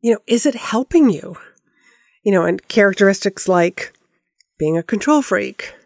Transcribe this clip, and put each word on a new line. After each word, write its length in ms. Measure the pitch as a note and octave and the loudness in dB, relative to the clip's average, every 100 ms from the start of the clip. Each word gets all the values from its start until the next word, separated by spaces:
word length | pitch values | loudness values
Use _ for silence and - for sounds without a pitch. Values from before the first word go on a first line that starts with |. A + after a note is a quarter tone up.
You 120 | A#3 | 0
know, 60 | A3 - | -2 0
is 200 | A#3 D4 | 0 0
it 100 | A#3+ | -2
helping 540 | - A3 C4 F4 C#4 | -6 -4 0 4 4
you? 280 | D#3+ - E3+ - _ _ _ _ _ _ _ | 2 -8 -18 -20 _ _ _ _ _ _ _
You 80 | G#3+ | 0
know, 120 | F#3+ | 0
and 220 | E3+ F3+ _ | 0 -2 _
characteristics 800 | - G3+ F#3+ G3 G3 G3+ F#3+ - | 2 2 4 2 2 -4 -6 0
like 460 | F3+ F3 F#3 - _ _ _ _ _ _ _ | 2 0 -2 -14 _ _ _ _ _ _ _
being 200 | D#3 E3 | -2 -2
a 60 | |
control 380 | E3 G#3+ C#4 D4+ | -2 -4 0 0
freak 520 | C4+ G3+ G3+ G3+ - - | 0 -4 -4 -10 -18 -20